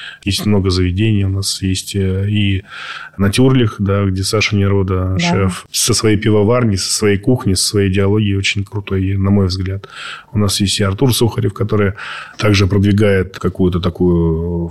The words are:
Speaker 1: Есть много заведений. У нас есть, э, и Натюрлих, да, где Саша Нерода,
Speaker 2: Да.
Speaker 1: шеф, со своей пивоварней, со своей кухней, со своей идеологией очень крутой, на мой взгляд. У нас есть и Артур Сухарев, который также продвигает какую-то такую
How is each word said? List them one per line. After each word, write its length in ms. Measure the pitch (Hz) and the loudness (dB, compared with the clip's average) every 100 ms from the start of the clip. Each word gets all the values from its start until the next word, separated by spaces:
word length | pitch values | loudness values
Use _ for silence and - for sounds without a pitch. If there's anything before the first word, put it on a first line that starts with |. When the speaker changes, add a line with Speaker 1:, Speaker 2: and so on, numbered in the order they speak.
| - - | -16 -8
Speaker 1:
Есть 220 | 101 95 104 | -6 -2 0
много 240 | 104 95 | 2 2
заведений. 540 | 90 90 92 110 104 98 | 0 0 0 2 2 0
У 20 | |
нас 320 | 98 98 - | -2 -4 -4
есть, 340 | 95 92 - | -4 -4 -4
э, 320 | 101 95 95 101 | -4 -2 -2 0
и 320 | 104 101 95 - - - - - - | 0 0 -2 -6 -14 -14 -14 -14 -2
Натюрлих, 580 | 98 110 131 131 110 - | 0 4 4 4 2 0
да, 260 | 98 98 101 | 0 0 0
где 180 | 95 | -2
Саша 320 | 95 107 - 101 | -2 0 0 0
Нерода, 540 | 98 101 95 92 92 | 2 0 0 -2 -2
Speaker 2:
Да. 60 | 92 | -2
Speaker 1:
шеф, 480 | 85 - 95 90 - | 0 0 0 -2 -8
со 220 | - - | -4 -2
своей 240 | 110 110 104 | 0 2 2
пивоварней, 640 | 110 107 101 123 117 95 | 2 4 4 2 2 0
со 120 | - | -2
своей 280 | - 104 98 | 0 2 2
кухней, 360 | 113 123 101 | 2 0 0
со 120 | 92 - | 0 0
своей 220 | 104 98 | 0 2
идеологией 460 | 95 98 104 104 98 | 2 2 2 0 0
очень 280 | 98 104 | -2 -4
крутой, 520 | 98 104 98 95 95 98 | -6 -8 -4 -2 0 0
на 120 | 98 | 2
мой 160 | 101 95 | 4 2
взгляд. 400 | 92 92 98 - - - - - | 0 -4 -6 -10 -16 -14 -16 -6
У 60 | 104 | -2
нас 200 | 104 - | 0 0
есть 200 | 98 - | -2 0
и 40 | |
Артур 300 | 98 98 135 | -2 2 0
Сухарев, 380 | 113 117 - 104 | 2 0 0 -4
который 400 | - 104 107 101 - - - - - | -4 -2 0 0 -2 -12 -14 -16 -2
также 280 | 107 98 98 | 2 2 2
продвигает 720 | 101 101 101 104 98 90 - | 4 4 4 4 2 0 -4
какую-то 400 | 95 - 92 87 | -6 0 0 0
такую 880 | 90 - 90 85 82 80 85 85 85 | -4 0 2 2 2 0 -2 -4 -6